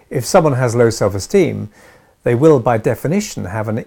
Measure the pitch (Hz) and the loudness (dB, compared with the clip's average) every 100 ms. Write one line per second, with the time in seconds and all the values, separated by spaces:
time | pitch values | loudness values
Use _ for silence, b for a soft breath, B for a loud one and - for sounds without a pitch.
0 | B 135 110 190 156 127 123 117 117 - | B -8 0 2 2 2 0 2 2 2
1 | 107 98 - 202 143 104 104 B B B | -2 -4 -2 0 0 -2 -10 B B B
2 | B B 123 120 160 143 120 113 135 113 | B B -2 2 4 4 2 0 -2 -4
3 | 135 196 208 - 98 110 107 110 | -2 -4 -4 -8 -8 -6 -6 -6